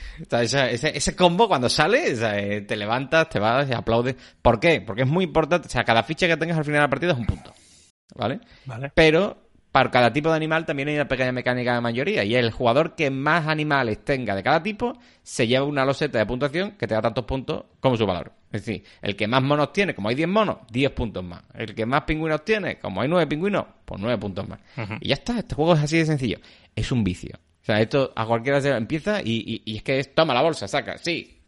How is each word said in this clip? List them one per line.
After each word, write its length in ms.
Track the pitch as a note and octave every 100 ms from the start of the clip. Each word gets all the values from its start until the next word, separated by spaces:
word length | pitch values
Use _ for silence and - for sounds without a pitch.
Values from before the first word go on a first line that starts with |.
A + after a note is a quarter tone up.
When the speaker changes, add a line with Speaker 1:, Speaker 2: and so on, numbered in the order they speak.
| - -
Speaker 1:
O 40 | D#3+
sea, 120 | A#2+
ese, 300 | A2+ C#3 B2
ese, 240 | A#2+ D3+ -
ese 180 | - -
combo 320 | F3+ F3+ A3+
cuando 220 | D3 A#2+
sale, 440 | - D#3 C4 D4
o 20 | B2
sea, 220 | A2 G2+
eh, 220 | G2+ G#2
te 140 | G2+ G#2+
levantas, 540 | G#2 B2 C#3 D#3+ D#3
te 100 | G2+
vas 300 | G#2+ B2+ C#3
y 40 |
aplaudes. 420 | A2+ - A#2 B2 B2+ - _
¿Por 180 | B2 A#2+
qué? 220 | E3 C#3+
Porque 200 | G#2 G#2
es 60 | C3
muy 160 | E3+ F3+
importante. 420 | D#3 D3+ F3 -
O 40 |
sea, 120 | B2+
cada 200 | A#2 A2+
ficha 240 | A2+ D#3+ F3+
que 100 | D#3
tengas 200 | E3 D#3+
al 80 | D3
final 140 | D3
de 40 | C#3+
la 40 |
partida 220 | - F3
es 40 | B2+
un 80 | G2+
punto. 280 | - - - _ _ _ _ _ -
¿Vale? 240 | A2 G3 - - C3
Speaker 2:
Vale. 260 | A#2 C#3
Speaker 1:
Pero 480 | - D#3+ D#3+ G#3 - _ _ _
para 160 | C3+ B2
cada 240 | B2+ B2
tipo 160 | D3 D#3
de 60 | D#3+
animal 320 | D#3 D#3+ D#3+
también 200 | C#3+ D3
hay 80 | D3
una 120 | C3+
pequeña 240 | B2+ B2+
mecánica 420 | B2+ B2+ B2 B2
de 80 | A#2+
mayoría, 420 | A#2+ A#2 C#3+ G#3
y 120 | G2+ B2
el 160 | A#2
jugador 440 | - A#2+ B2+ E3 -
que 140 | C#3+
más 380 | C3+ D3 E3+ D#3
animales 580 | D#3 D3+ C#3 A#2+ G#2 -
tenga 300 | C3+ A2 G2
de 80 |
cada 180 | G#2 D#3+
tipo 320 | F#3 G#3 A#3+ - - _
se 240 | - - A#2
lleva 180 | B2+ C#3+
una 180 | C#3+
loseta 360 | C3+ C3+ D3 A#2
de 80 | G#2+
puntuación 460 | B2 C#3 D#3+ G3+ -
que 80 | G#2+
te 80 |
da 80 | A2
tantos 240 | A2+ B2 -
puntos 400 | C3+ B2 - - _
como 180 | C3+ A#2
su 80 | G2+
valor. 260 | F2 - - _
Es 160 | G#2+ A#2
decir, 160 | F#2+ - -
el 140 | G2+ G2+
que 120 | G#2
más 140 | C3
monos 320 | C3+ D3 C#3+
tiene, 220 | G3 F#3 A2
como 140 | G#2
hay 60 | B2+
diez 140 | E3
monos, 280 | G#3 F#3+ - -
diez 220 | A#2 C3+
puntos 320 | - A#2 F2+
más. 180 | F2+ E2+ - -
El 180 | A2
que 140 | G#2 A2+
más 160 | C#3+
pingüinos 420 | - D#3 D#3+ D3+ G#3+
tiene, 320 | G#3+ D#3 -
como 240 | G2 F#2+
hay 60 | C3
nueve 180 | F3 D3
pingüinos, 400 | D3+ G3 F3+ - _
pues 160 | - F#2+
nueve 200 | A2 A2
puntos 280 | G2+ F#2 G2
más. 120 | - _ -
Speaker 2:
Ujú. 160 | G#2+ A2+
Speaker 1:
Y 60 | -
ya 80 | -
está, 240 | - A#3+
este 160 | - -
juego 180 | E3
es 80 | D#3+
así 160 | D3 E3
de 80 | D#3
sencillo. 320 | D3 B2 - - - _ -
Es 160 | -
un 120 | B2
vicio. 280 | F#2 F2 - - _ _
O 20 | -
sea, 160 | G#2+
esto 320 | A2+ C#3+ C3 -
a 120 | A2
cualquiera 340 | A#2 B2+ C#3
se 80 | C#3
empieza 520 | A#2+ A2 D#3 G#3 G#3
y, 400 | A2 A2+ - A2+ -
y, 60 |
y 40 | G#2+
es 60 |
que 140 | - C3+
es, 160 | C3+
toma 220 | - D#3+ B2
la 80 |
bolsa, 240 | E3 D3+ G2
saca, 320 | C#3 G#2+ -
sí, 400 | E3+ D#3+ - -